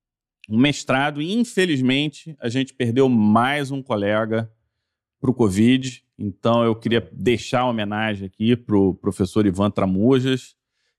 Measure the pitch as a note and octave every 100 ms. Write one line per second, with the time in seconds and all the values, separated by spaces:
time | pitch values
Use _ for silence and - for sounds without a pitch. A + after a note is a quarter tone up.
0 | _ _ _ _ - A2 C#3+ C#3 - C3
1 | D3 D3 D#3+ A3+ A#3 - F#3 C#3 B2+ C3+
2 | D3+ - D#3+ D#3 A#2+ B2 C3 - A#2+ A#2+
3 | C3+ A#2+ G#2 A2 B2+ D3 C3+ C#3 C3 G#2+
4 | G2+ G#2+ A2 A2 A2+ - _ _ _ _
5 | _ _ C3 - A2 F#2+ A#2 C3 C3 A#2+
6 | _ - G2+ F#2 A#2 A#2 A#2 A2 A2+ A#2
7 | - - G2+ A2+ - B2 B2+ A2+ G#2 G#2
8 | A2 G2+ F#2+ - A2 A#2+ A#2+ G#2 G2 E2+
9 | G2+ - F#2+ A2 G2+ F2+ G2+ G#2 F#2+ F#2+
10 | A2+ C3+ C3 C3 - _ _ _ _